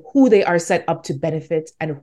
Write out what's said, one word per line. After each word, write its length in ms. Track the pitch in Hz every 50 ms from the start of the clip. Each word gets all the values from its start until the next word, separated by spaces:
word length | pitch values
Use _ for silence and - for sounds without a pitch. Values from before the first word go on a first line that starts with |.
| - - -
who 160 | 277 269 247
they 160 | 220 202 -
are 140 | - 175 170
set 260 | 170 - 190 170 -
up 180 | - 165 165 -
to 100 | - 160
benefit, 560 | 135 170 160 156 160 156 - 170 156 156 - _ -
and 180 | 160 156 147 139